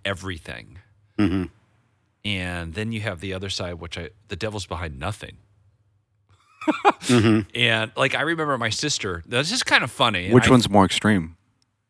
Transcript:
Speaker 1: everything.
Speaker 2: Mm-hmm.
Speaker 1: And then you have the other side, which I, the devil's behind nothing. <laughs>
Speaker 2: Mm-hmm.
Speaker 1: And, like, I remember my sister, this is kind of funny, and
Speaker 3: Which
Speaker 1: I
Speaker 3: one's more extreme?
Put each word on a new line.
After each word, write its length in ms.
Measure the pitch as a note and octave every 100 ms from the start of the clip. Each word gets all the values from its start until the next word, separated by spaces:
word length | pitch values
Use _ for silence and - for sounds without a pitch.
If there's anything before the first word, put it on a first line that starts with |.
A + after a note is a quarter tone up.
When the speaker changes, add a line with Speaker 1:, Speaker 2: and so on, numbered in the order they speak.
Speaker 1:
everything. 760 | G2 F#2+ F#2 E2+ - A#1 - - - _ _ -
Speaker 2:
Mm-hmm. 260 | G2+ F#2 F2 - _ _ _ _ _ _
Speaker 1:
And 480 | G#2 G2 F2+ F2 E2+
then 160 | F2 A2
you 80 | A2+
have 180 | G#2+ F2
the 140 | G2+
other 160 | F#2 G2
side, 240 | - F#2
which 240 | E2+ E2+ -
I, 100 | E2 - -
the 80 | E2+
devil's 300 | G#2+ G#2 F#2
behind 320 | E2+ E2+ C2+
nothing. 380 | E2 A2 - -
<laughs> 40 | _ _ _ _ _ _ _ _ _ _ _ - - - G4+ -
Speaker 2:
Mm-hmm. 460 | - B2 A2 A2 G2+
Speaker 1:
And, 380 | A#2 A#2+ A2+ A2
like, 200 | - C3+
I 80 | C3
remember 340 | D3 E3 D3+ C3
my 140 | A#2
sister, 520 | G#2+ D3 - G#2 E2+ -
this 260 | A#2+ D#3
is 100 | A#3+
kind 220 | - C#4
of 60 | D3+
funny, 340 | - B2 F#2+ F#2
and 80 |
Speaker 3:
Which 140 | A#2+ -
Speaker 1:
I 20 |
Speaker 3:
one's 180 | B2+ G#2+
more 160 | G2+ F#2
extreme? 500 | - G#2+ G2+ D#2+ E2+ _ _ _ _